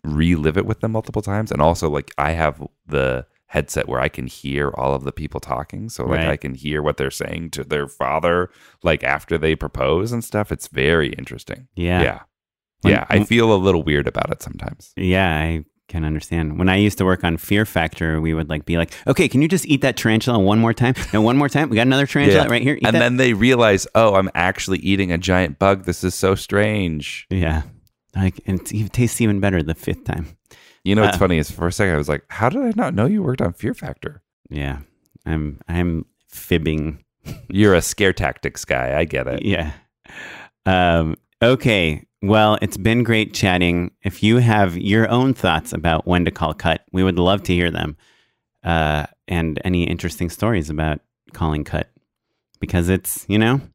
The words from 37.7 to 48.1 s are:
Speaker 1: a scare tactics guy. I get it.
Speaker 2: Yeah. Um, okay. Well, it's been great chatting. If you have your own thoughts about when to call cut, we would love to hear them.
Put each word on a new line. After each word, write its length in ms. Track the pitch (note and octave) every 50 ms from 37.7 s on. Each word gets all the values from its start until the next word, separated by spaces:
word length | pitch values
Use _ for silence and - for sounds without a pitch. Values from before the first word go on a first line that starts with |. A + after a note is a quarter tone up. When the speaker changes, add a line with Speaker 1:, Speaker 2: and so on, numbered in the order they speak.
| F#2
Speaker 1:
a 60 | E2+
scare 320 | - - - - G2+ F#2+ F2+
tactics 520 | - F#2 C#2 - - - C#2+ - - -
guy. 320 | - C#2 B1+ B1+ B1 C2+
I 60 | D2+ E2+
get 220 | D#2 C2+ C2 B1+
it. 160 | B1+ B1+ - -
Speaker 2:
Yeah. 260 | - G2+ E2+ D#2+ D2+ C#2 - _ _ _ _ _ - - - - - - - - - _ _ _
Um, 500 | G2 F#2+ F#2 F2+ F2 E2+ E2+ D#2+ D#2 - - _ _ _ _
okay. 600 | A2+ A#2 C3 B2+ - C3 A2 G2 E2+ D#2+ D2+ - - _ _ _ -
Well, 340 | G2 G#2+ G#2+ G#2+ G#2+ G#2+ - -
it's 140 | G2+ -
been 260 | G#2+ F#2 A2 A2+ A#2+ A#2+
great 300 | A#2+ A2+ A2 G#2+ - -
chatting. 560 | - - G2 F2+ F2+ F2+ F2 F2 F2 F2 - _ _
If 220 | - G2 - - -
you 140 | G#2+ A#2
have 380 | B2 B2 A#2 A2 G#2+ G2+ F#2 E2+
your 320 | F2 - G2+ G2+ A2 A2+ -
own 240 | A#2 B2 B2+ C3+ C3
thoughts 360 | - - F2+ D#2+ D#2+ - -
about 360 | E2+ E2+ D#2 E2+ D#2+ D#2+ -
when 180 | - F2+ F2 F2
to 60 | E2
call 220 | - - E2 D#2 D2+
cut, 300 | - - E2+ D#2+ - _ _
we 120 | - F#2 F#2
would 160 | F#2+ F2+ F2
love 240 | F2 F2+ G2 G2+ F2
to 100 | - F2+
hear 160 | F2 F2 E2+
them. 260 | E2 E2 D#2+ D#2 D2+ _ _ _